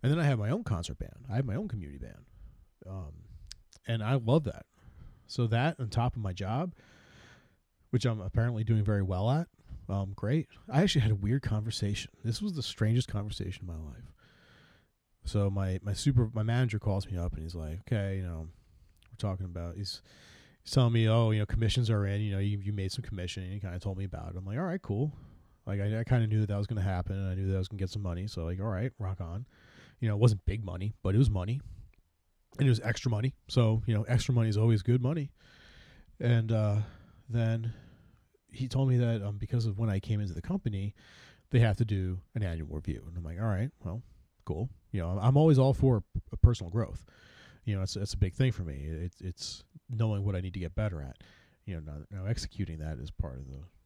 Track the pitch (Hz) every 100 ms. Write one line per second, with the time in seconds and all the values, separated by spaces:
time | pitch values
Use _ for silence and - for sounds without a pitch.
0 | 127 160 147 123 104 180 233 90 85 -
1 | - - 135 117 135 104 214 110 76 69
2 | 60 50 - - - - - _ - 95
3 | 78 78 - - - - _ - - 113
4 | 107 131 113 147 135 - - _ - -
5 | - - _ - 117 117 143 165 117 117
6 | 120 117 101 92 95 120 180 - - -
7 | - - - - _ _ _ _ _ 120
8 | 123 110 92 - 117 117 110 113 104 104
9 | 92 92 107 143 170 _ - - - 98
10 | 98 101 104 151 151 - - 135 196 151
11 | 110 104 104 135 - 110 110 - 101 107
12 | - _ 117 113 208 165 - - 110 120
13 | - 107 104 - 95 92 92 80 78 60
14 | 64 - _ _ _ - - _ _ _
15 | _ _ - 104 101 98 95 92 101 101
16 | 143 123 113 117 110 117 127 107 107 98
17 | 98 92 87 76 80 82 78 85 - 110
18 | 98 98 92 82 80 - _ - - _
19 | _ - 104 92 95 85 87 85 98 -
20 | - - - - - _ - - 120 117
21 | 110 113 113 107 104 - 110 127 113 107
22 | 98 101 107 98 101 101 98 104 95 -
23 | 117 98 90 - 90 101 98 87 101 92
24 | 98 82 80 90 95 113 180 185 - 101
25 | 147 - - - - _ - 101 101 110
26 | 113 127 110 107 104 101 104 107 98 90
27 | 90 98 95 92 95 95 90 104 95 107
28 | 98 87 101 - 82 90 107 95 123 -
29 | 95 95 85 92 127 _ - - - -
30 | 113 101 120 101 - 107 101 87 101 -
31 | - 101 131 101 90 131 - - - _
32 | _ _ _ _ _ - 139 113 110 113
33 | 131 107 127 - - - 113 110 - 107
34 | 110 123 - 120 113 104 113 110 95 123
35 | 123 165 143 _ - - - - - -
36 | - - 120 120 110 110 107 104 104 -
37 | - - - 117 113 113 113 - - -
38 | - - _ _ _ - 131 135 135 123
39 | 120 113 101 101 - 120 113 101 113 98
40 | - 107 101 82 - 190 - 101 101 -
41 | - - - - _ 123 117 98 113 101
42 | 92 90 - - 98 82 76 76 80 65
43 | 78 87 82 85 113 95 123 _ - 101
44 | - - _ _ - 78 120 - _ 101
45 | 85 95 107 135 160 135 131 131 135 117
46 | - - - - - 117 87 98 110 -
47 | - - - - - - - 98 92 104
48 | 101 104 98 - 131 104 87 69 73 80
49 | 87 _ 92 - - - - - _ 113
50 | 113 104 98 95 92 92 87 92 107 85
51 | 69 - - - _ _ - 85 76 73
52 | - 101 95 117 - - 95 80 78 73
53 | 76 - 73 64 67 67 85 _